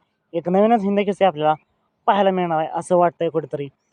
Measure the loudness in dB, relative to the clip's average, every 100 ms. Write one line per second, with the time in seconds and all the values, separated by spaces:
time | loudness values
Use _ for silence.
0 | _ _ _ -8 -2 2 2 2 0 -2
1 | -2 2 0 2 -2 -2 _ _ _ _
2 | -2 2 2 0 -2 -2 -4 -6 0 2
3 | 2 0 -4 -4 -6 -10 -10 _ _